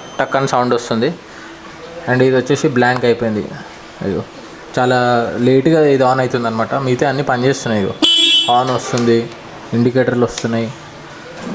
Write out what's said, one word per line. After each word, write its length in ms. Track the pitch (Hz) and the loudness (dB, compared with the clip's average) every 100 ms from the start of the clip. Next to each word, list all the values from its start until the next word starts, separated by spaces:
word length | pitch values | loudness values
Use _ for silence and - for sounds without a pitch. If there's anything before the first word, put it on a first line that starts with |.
| - - | -14 -6
టక్ 160 | 131 135 | -2 0
అని 80 | 135 | 0
సౌండ్ 200 | 127 123 123 | 0 2 0
వస్తుంది. 320 | - 113 135 170 - - - - - - - - - | 0 0 0 -2 -12 -18 -18 -18 -18 -18 -16 -10 -2
And 140 | 127 131 | 2 4
ఇది 80 | 131 | 4
వచ్చేసి 280 | 127 143 156 123 | 2 0 2 2
బ్లాంక్ 280 | 123 123 120 | 2 2 2
అయిపోయింది. 340 | 117 113 104 - - - - - - 101 | 2 0 -2 -4 -10 -16 -18 -20 -8 -4
అయ్యో, 180 | 87 101 - - - - - | -4 -6 -14 -18 -18 -8 -2
చాలా 180 | 123 127 123 120 113 92 123 | 2 2 4 2 0 0 4
లేట్గా 320 | 135 135 160 151 135 | 4 4 4 4 6
ఇది 80 | |
on 160 | 127 131 | 4 4
అవుతుంది 240 | 123 123 117 | 0 0 -2
అనమాట. 240 | 113 107 135 131 | -2 -2 -2 0
మిగతా 220 | 123 143 | 2 2
అన్నీ 140 | 135 | 0
పనిచేస్తున్నాయి, 600 | 143 123 131 135 123 107 | 0 0 0 0 -2 0
ఇగో. 100 | 98 - - - - - - | -2 0 2 2 4 2 2
హార్న్ 240 | 120 131 120 | 2 2 -2
వస్తుంది, 520 | - 123 117 117 117 - - - - 117 | -2 0 2 2 0 -10 -16 -16 -4 0
ఇండికేటర్లు 480 | 120 127 123 123 120 | 2 2 2 2 0
వస్తున్నాయి, 380 | - 117 117 113 - - - - - - - - | -2 -4 -4 -4 -8 -16 -18 -18 -18 -16 -14 -6